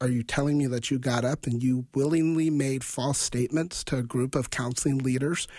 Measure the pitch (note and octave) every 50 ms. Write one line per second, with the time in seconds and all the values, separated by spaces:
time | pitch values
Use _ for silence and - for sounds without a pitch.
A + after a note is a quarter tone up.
0 | C3 B2+ B2 A#2+ A#2 - - - C#3+ D3 D3 D3 C#3+ B2+ B2 A#2+ A#2 - C#3 C3
1 | B2+ C3+ A#2+ A#2+ A#2+ B2 D3+ D3+ - C3+ A#2+ A#2+ B2 B2+ B2+ B2+ B2 - - C#3
2 | C#3 D3+ E3 E3 D#3+ D#3+ E3 D#3+ D#3+ D#3+ D3+ C#3+ C#3 C3+ C3+ C3+ B2+ - - -
3 | B2+ C#3 C#3 - - - - B2 B2 - D3 D#3+ E3 F3 - - - - D3 C3
4 | A#2+ A#2 - B2 B2 C3 - D3 B2 - - - B2+ B2 B2+ - - D3 C#3 C3+
5 | C3 C3 B2+ B2+ C#3 D3+ E3+ - - - -